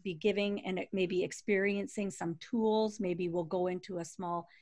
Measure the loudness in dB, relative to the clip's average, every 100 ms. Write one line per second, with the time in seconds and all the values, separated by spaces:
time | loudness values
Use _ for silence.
0 | -6 0 2 2 2 0 -2 -4 -2 0
1 | 2 2 0 -2 0 2 4 0 -2 -4
2 | -4 -2 -4 -4 -4 0 4 4 2 0
3 | -2 0 0 0 0 0 0 -2 -4 -6
4 | -6 -6 -4 -4 -6 -14